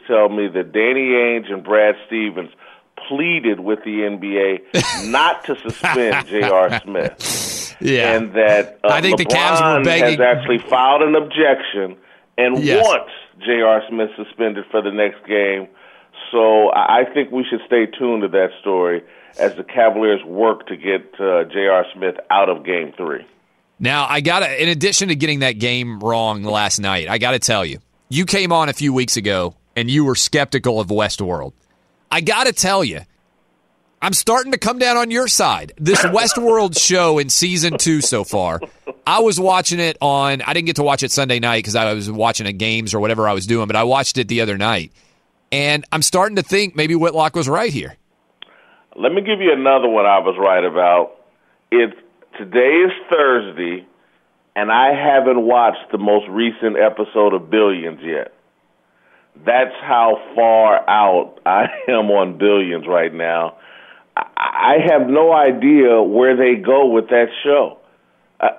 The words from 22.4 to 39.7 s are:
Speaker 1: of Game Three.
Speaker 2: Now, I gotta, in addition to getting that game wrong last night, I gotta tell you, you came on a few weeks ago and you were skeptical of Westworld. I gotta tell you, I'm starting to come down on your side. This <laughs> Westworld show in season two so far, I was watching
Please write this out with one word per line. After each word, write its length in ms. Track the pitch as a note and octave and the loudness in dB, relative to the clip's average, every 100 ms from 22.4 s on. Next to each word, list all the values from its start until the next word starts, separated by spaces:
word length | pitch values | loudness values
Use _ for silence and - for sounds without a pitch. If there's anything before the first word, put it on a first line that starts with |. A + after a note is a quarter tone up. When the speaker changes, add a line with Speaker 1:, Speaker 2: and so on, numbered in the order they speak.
| F#2+ | 2
Speaker 1:
of 160 | E2 | -2
Game 280 | E2+ F2 D2+ - | -4 -6 -8 -10
Three. 300 | E2+ C2+ - _ _ _ _ - | -10 -10 -14 _ _ _ _ -8
Speaker 2:
Now, 280 | A#2+ D3 C#3 | -4 -2 -2
I 120 | D3 | -2
gotta, 420 | D3 F3+ E3+ C3 | -2 0 -2 -2
in 60 | E3 | -2
addition 400 | D#3+ F#3+ - G3 | 0 0 0 -2
to 60 | D3 | -2
getting 220 | D#3 C#3+ | -2 -2
that 120 | C3 A2 | -2 -2
game 420 | A#2+ B2 A#2+ G#2+ | -4 -4 -6 -6
wrong 420 | A2 A2+ A2 G#2+ | -4 -2 -2 -4
last 360 | G#2 G#2 G2+ - | -4 -2 -2 -2
night, 280 | G2 F#2 D#2+ | -2 -4 -4
I 100 | A2+ | -2
gotta 200 | B2 B2+ | -2 -2
tell 260 | - A2 | -2 -2
you, 140 | E2+ C#2 _ _ - | -4 -8 _ _ -8
you 160 | C3+ F3+ | -4 -2
came 260 | G3+ F#3 | -2 0
on 160 | E3+ D3+ | 0 0
a 40 | |
few 180 | B2+ C#3+ | -2 -2
weeks 240 | C3 B2+ B2 | -2 -2 -2
ago 380 | G2+ F#2+ F2 - _ | -2 -2 -4 -8 _
and 160 | - A#2 | -6 -2
you 140 | C#3+ | 0
were 100 | C#3+ | 0
skeptical 640 | B2 - C#3+ C#3 C3+ B2 A2 | 0 -2 -2 -2 -2 -2 -2
of 80 | F#2+ | -2
Westworld. 640 | G#2 G#2 - F#2 E2 C2+ - _ _ _ _ - | -2 -2 -4 -6 -6 -10 -16 _ _ _ _ -8
I 100 | D#3+ | -4
gotta 320 | F3 A3 B3+ | -2 0 0
tell 320 | - F#3 G3 | -2 0 0
you, 160 | C#3 D#2 - _ _ _ _ _ _ _ _ - | -2 -6 -16 _ _ _ _ _ _ _ _ -8
I'm 100 | F3+ | -4
starting 400 | F#3 - A#3+ B3+ | -2 0 0 0
to 60 | C4 | -4
come 200 | G#3 B3 | -2 0
down 180 | B3 A#3+ | 0 0
on 140 | A#3 | 0
your 180 | A#3 B3+ | -2 0
side. 440 | - E3+ F#2 - - | 0 0 -2 -6 -4
This 220 | D#3 G3 | 0 2
<laughs> 40 | |
Westworld 760 | E3+ G3+ A3+ A#3+ A#3 A3+ G3 D#3 | 2 0 0 0 2 2 2 0
show 400 | - F3+ E3+ D3+ | 0 2 2 2
in 120 | C#3 | 0
season 480 | - F3+ F3+ E3 D#3 | 0 0 0 -2 -2
two 220 | E3 D#3 | 0 0
so 200 | - A#2 | 0 -4
far, 360 | G2 G#2 F2+ E2 - _ - - - | -4 -4 -2 -4 -10 _ -18 -8 -2
I 140 | G3 | 0
was 180 | A3+ F3 | 2 2
watching 380 | F#3 F#3 F3 | 2 2 0